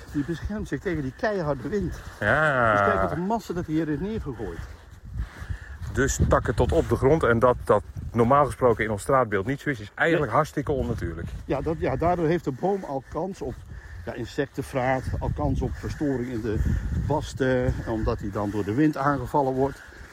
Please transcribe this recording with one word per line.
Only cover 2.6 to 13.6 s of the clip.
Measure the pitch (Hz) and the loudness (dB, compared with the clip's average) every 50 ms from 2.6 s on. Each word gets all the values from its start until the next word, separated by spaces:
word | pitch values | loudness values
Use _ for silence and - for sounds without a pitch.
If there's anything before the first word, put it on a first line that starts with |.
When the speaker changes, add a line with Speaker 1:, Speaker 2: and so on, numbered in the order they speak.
| 120 113 107 | 4 4 6
Speaker 1:
Dus | 101 | 6
kijk | 101 98 95 95 | 4 4 4 4
wat | 95 90 156 | 2 0 0
een | 156 175 | -2 -2
massa | 196 226 226 - - 175 | -2 -2 -2 -2 -4 -4
dat | 175 - | -4 -4
hier | - 156 156 165 151 | -2 -2 -2 0 0
is | 151 135 | -2 -2
neergegooid. | 175 202 226 214 - 147 123 104 113 92 85 80 - - - - - - - - - - - - - - - - - - - - - - - - - - - | -2 -4 -4 -6 -6 -6 -8 -6 -8 -8 -8 -10 -12 -12 -14 -18 -18 -20 -20 -18 -16 -12 -6 -6 -6 -6 -8 -14 -10 -8 -8 -10 -8 -14 -12 -12 -10 -6 -2
Speaker 2:
Dus | 107 135 131 - - - - | 0 0 0 2 2 4 4
takken | 160 139 - - 127 | 4 4 2 2 2
tot | - 127 - - | 2 2 4 4
op | 165 139 - | 2 4 2
de | 120 | 2
grond. | 104 120 135 151 165 - | 4 4 4 4 6 6
En | - 117 117 | 4 4 6
dat, | 117 127 123 - - | 6 4 4 4 4
dat | - 113 104 - - - - - - - | 4 4 4 4 -2 -8 -10 -10 -4 2
normaal | 117 117 117 139 143 143 | 2 4 6 6 6 6
gesproken | 123 117 - 131 123 110 104 113 | 4 2 2 4 4 4 4 2
in | 110 | -2
ons | 110 98 - | -2 -4 0
straatbeeld | - 139 131 127 107 104 95 98 | 2 2 2 4 2 0 0 0
niet | 113 139 143 | 0 -4 -4
zo | - 156 | -2 -4
is, | 143 107 | -4 -4
is | 104 101 - | -8 -12 -4
eigenlijk | - 147 143 147 170 151 117 | 0 2 2 2 2 2 2
Speaker 1:
Nee. | 107 | 2
Speaker 2:
hartstikke | 135 156 - - 156 135 - 147 | 0 0 0 -2 -4 -2 -2 0
onnatuurlijk. | 131 120 120 117 - - 85 82 80 85 - - - - | 0 0 -2 -2 -2 -4 -6 -6 -6 -8 -8 -8 -10 -4
Speaker 1:
Ja, | - 160 131 | -2 -2 -2
dat, | 139 151 165 156 | 0 -2 -2 0
ja, | 180 151 123 | 0 -2 0
daardoor | 135 156 170 180 175 170 | 2 2 2 2 2 2
heeft | 151 175 175 - | 2 2 2 0
de | 151 135 | -4 -4
boom | 120 - 180 202 196 185 | -2 0 0 0 0 -4
al | - 139 135 117 - | -6 -8 -8 -8 -8
kans | - 151 165 190 190 - | -6 -6 -6 -6 -6 -8
op, | - - 110 - | -8 -8 -8 -10